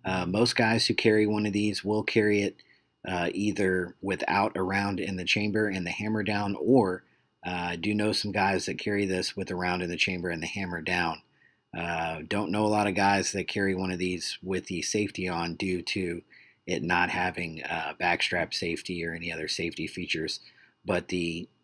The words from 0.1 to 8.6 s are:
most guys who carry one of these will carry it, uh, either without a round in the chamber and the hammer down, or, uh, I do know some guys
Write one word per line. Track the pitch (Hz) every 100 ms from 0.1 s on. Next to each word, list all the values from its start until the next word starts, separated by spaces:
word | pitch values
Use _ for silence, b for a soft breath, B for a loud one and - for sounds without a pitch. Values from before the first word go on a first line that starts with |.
| 92
most | 87 101 120 -
guys | 113 113 -
who |
carry | 107 113 107 107
one | 107
of | 104
these | 101 104 101
will | 98 107
carry | 104 113 104 104
it, | 101 - b b b _ 90
uh, | 92 87
either | 90 104 101 95 92 90 -
without | 98 90 - 101 104 -
a |
round | 92 98 101 95
in | 90 92
the | 87
chamber | 107 104 104 104
and | 95 87
the |
hammer | 85 107 110
down, | 98 104 104 98
or, | 87 131 98 92 b b b _ 87
uh, | 90 87
I | 85
do | 104
know | 104 107
some | 104 104
guys | 98 95 95